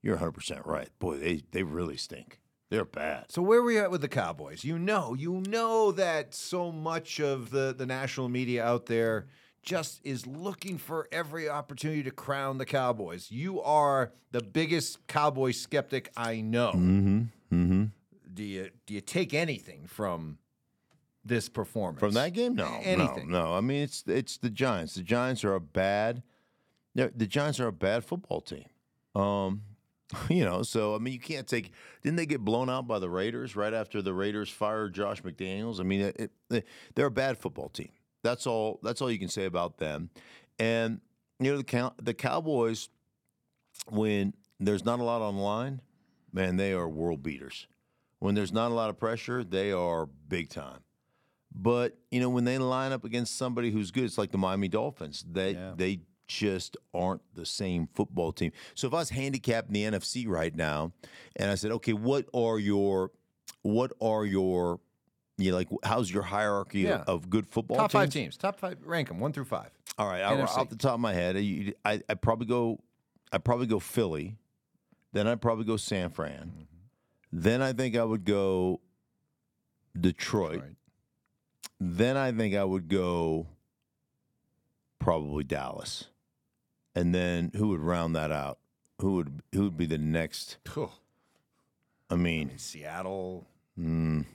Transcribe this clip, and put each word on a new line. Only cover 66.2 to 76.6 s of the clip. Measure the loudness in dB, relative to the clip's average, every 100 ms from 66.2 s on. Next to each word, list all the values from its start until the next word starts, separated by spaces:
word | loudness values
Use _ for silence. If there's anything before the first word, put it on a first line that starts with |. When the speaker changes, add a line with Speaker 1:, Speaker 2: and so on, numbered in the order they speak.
Speaker 1:
hierarchy | -2 0 0 0 0 0
Speaker 2:
Yeah. | 2 2
Speaker 1:
of, | 0
of | -2 2
good | 0 0
football | -4 0 2
Speaker 2:
Top | 4
Speaker 1:
teams?" | 4
Speaker 2:
five | 4
teams. | 0 -6 -4
Top | -4 -4
five. | -8 -8
Rank | -4 -2 -2
'em, | -2
one | -4
through | -4
five. | -4 -4 -6 _ -14 -2
Speaker 1:
All | -2
right, | 0
I, | 2
Speaker 2:
N | 2
F | 2
C. | 0
Speaker 1:
off | -2
the | 2
top | 2
of | 2
my | 2
head, | 2 2 2
I, | 0 0 -2 -2
I, | 0 0 -2
I'd | -2
probably | 2 2 2
go, | 2 2 0 _ _ _ _ _
I'd | -2
probably | 2 2 2
go | 0
Philly. | 0 0 0 0 -6 -10 _ _ _ _ _ _ _
Then | 0 2
I'd | 2
probably | 2 0
go | 0 -2
San | 0 -2 -2
Fran. | -4 -6 -6 -12
Speaker 2:
Mm-hmm. | -14